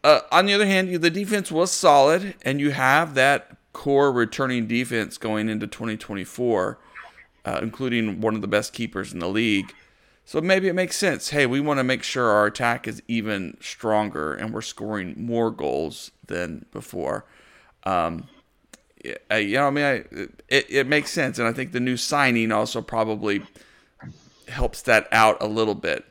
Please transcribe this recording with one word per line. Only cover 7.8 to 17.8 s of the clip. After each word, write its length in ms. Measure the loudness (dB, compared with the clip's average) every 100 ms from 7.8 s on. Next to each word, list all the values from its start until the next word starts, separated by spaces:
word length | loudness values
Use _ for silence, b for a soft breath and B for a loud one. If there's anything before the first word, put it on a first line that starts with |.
| -2 0 -2 -2
one 140 | -2
of 60 | -2
the 80 | -2
best 240 | -2 -2
keepers 400 | -8 -8 -8 -8
in 80 | -6
the 80 | -4
league. 440 | 0 2 2 -2 b b b b b
So 160 | _ -4
maybe 280 | 0 2 2
it 60 |
makes 220 | -2 -2 0
sense. 340 | -2 -2 -2
Hey, 160 | 0 2
we 140 | 2
wanna 240 | 0 0
make 180 | 0 -2
sure 240 | -4 -2 2
our 180 | 4 2
attack 400 | 0 -2 -2 -6
is 160 | -12 -4
even 480 | -4 -2 -4 -6 -10
stronger 720 | -16 -6 0 0 0 -4 -6
and 220 | -6 -6
we're 80 | -8
scoring 520 | -10 -10 -8 -6 -8 -8
more 320 | -4 0 0
goals 600 | -2 -4 -2 -4 -8 -18 _ -8
than 360 | -6 -6 -10 -14
before. 560 | -16 -12 -8 -6 -6 -10 b b b b b